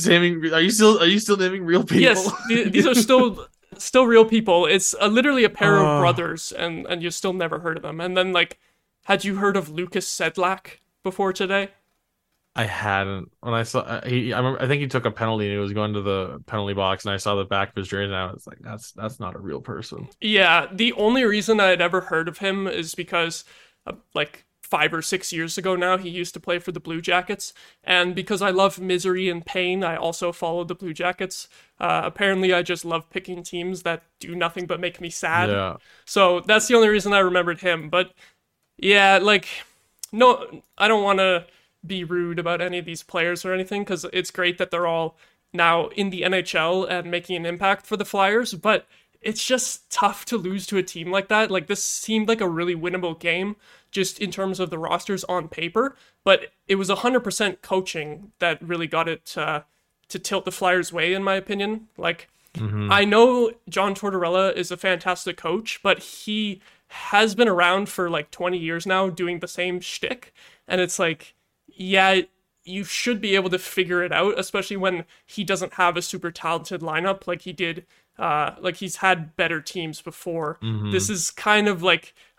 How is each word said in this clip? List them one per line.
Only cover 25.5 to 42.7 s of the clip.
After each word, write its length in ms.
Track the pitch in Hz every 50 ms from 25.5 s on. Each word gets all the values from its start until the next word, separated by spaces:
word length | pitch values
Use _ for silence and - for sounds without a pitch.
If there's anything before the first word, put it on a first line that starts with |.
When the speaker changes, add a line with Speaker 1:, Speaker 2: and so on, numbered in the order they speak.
| 165 202
Speaker 2:
ago 180 | 175 190 185
now, 220 | 180 180 180 185 185
he 120 | 190 175
used 240 | 170 180 175 175 -
to 60 | 165
play 180 | - - 175 175
for 140 | 175 -
the 80 | 170 180
Blue 200 | - 165 165 160
Jackets, 540 | 165 180 175 180 175 175 202 - - - - - - - _ _ _
and 320 | - 180 180 180 180 180
because 260 | 180 185 - 214 185
I 80 | 196 202
love 300 | 180 190 196 196 190 180
misery 500 | 185 185 185 180 175 190 180 185 190 185
and 160 | 170 170 170
pain, 380 | - - 185 180 180 185 190 190
I 120 | 165 165
also 360 | 160 - 170 170 - 180 175
follow 320 | 170 - 175 165 165 175 175
the 120 | 165 175
Blue 180 | - 196 175 156
Jackets. 540 | - 175 180 180 - 190 185 - - - - _ - _ _ _ -
Uh, 220 | - 170 165 160 165
apparently, 480 | 175 170 - 208 196 196 190 190 185 185
I 80 | 175 175
just 200 | 170 180 170 -
love 240 | 170 165 165 160 _
picking 320 | - 180 180 - 180 175 170
teams 400 | - - 175 175 185 190 175 -
that 180 | 175 165 160 - _ _ -
do 160 | - 165 170
nothing 300 | 180 170 170 165 185 180
but 140 | 175 180 160
make 200 | 180 175 - -
me 120 | 180 170
sad. 380 | - - - 165 165 175 180 104
Speaker 1:
Yeah. 280 | 101 98 95 92 - - _ _ _ _ _
Speaker 2:
So 340 | - - 202 196 180 180 175
that's 260 | 180 - 214 214 214 -
the 60 | 247
only 140 | 233 220 214
reason 240 | 214 208 180 202 202
I 60 | 196
remembered 420 | 190 180 180 180 175 175 170 165
him. 260 | - 180 170 160 151 151
But 240 | 165 180 185 185 _ _ - - _ _ _ _ _ _ _ _ _ -
yeah, 420 | - 190 202 202 196 196 196 190
like, 260 | 185 208 208 196 - - - - - - _ _ _ _ _ _ - -
no, 500 | - 214 247 247 240 - - - - - - _ _ -
I 100 | 202 214
don't 160 | 220 208 202
wanna 420 | 202 196 190 190 190 180 170 170 - _ _ _ _ _ _ -
be 180 | 165 196 185 175
rude 360 | 165 180 175 175 175 170 165
about 200 | 170 170 175 165
any 160 | 175 180